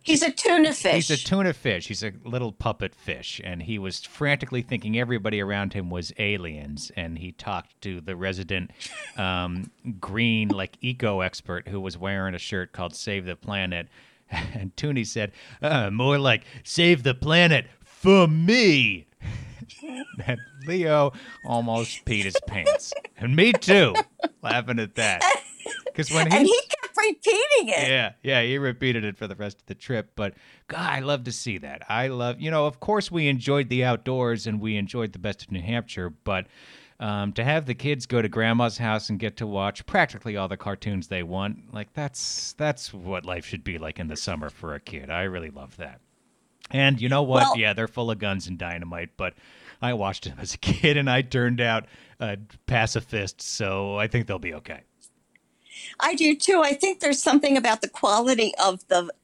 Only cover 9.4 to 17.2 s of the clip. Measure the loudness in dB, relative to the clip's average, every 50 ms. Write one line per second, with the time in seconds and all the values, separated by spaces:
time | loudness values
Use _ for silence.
9.4 | -2 -2 -4 -6 -8 -10 -14 _ -10 -10 -10 -8 -10 -6 -2 0 2 2 2 2
10.4 | 2 0 0 -2 -4 -6 -8 _ -6 -6 -4 -2 -2 -2 0 0 -2 -2 -4 -8
11.4 | -10 -8 -8 -8 -8 -8 -8 -8 -8 -8 -8 -8 -6 -4 -4 -2 -4 -4 -6 -6
12.4 | -8 -6 -4 -4 -4 -6 -6 -8 -8 -8 -8 -8 -8 -6 -6 -6 -6 -8 -10 -10
13.4 | -8 -6 -4 -2 -2 -2 -4 -6 -8 -10 _ -20 _ _ _ _ _ _ -8 -6
14.4 | -6 -6 -8 -8 -8 -8 -8 -6 -4 -2 -2 -2 -2 -4 -4 -4 -4 -4 -6 -12
15.4 | -20 -20 -12 -6 -2 0 0 0 0 0 -2 0 2 2 2 4 4 4 2 2
16.4 | 0 -6 -16 -18 -12 -6 0 4 6 6 6 6 4 0 0 0